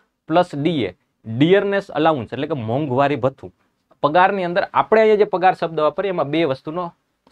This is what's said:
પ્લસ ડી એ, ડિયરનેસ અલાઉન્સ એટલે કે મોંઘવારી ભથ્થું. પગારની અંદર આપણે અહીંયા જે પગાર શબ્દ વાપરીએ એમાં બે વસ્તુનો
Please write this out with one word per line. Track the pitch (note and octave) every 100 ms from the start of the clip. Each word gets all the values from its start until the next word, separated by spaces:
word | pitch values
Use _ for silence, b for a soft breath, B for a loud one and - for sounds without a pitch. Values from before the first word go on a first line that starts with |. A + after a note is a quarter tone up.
| _ _ -
પ્લસ | E3 F3
ડી | D3 D#3 D#3
એ, | G2 - _ _ A2+
ડિયરનેસ | A2+ D#3+ G3 G3 G3 F#3+
અલાઉન્સ | C#3 E3 D3+ A2
એટલે | B2+ D3+
કે |
મોંઘવારી | D#3 A2 B2 D#3 B2 C#3+ C#3+
ભથ્થું. | B2+ C3+ - - _ _ _ _
પગારની | C#3+ E3+ F#3+ G3+
અંદર | F3 F3 -
આપણે | B2 C#3 A3
અહીંયા | A3 G#3
જે |
પગાર | G#3 F#3 F#3
શબ્દ | E3+ E3+ D#3+
વાપરીએ | D3+ D3 G3
એમાં | F3 C#3
બે | D#3
વસ્તુનો | D#3+ C3+ - E3 F3 - _ _ _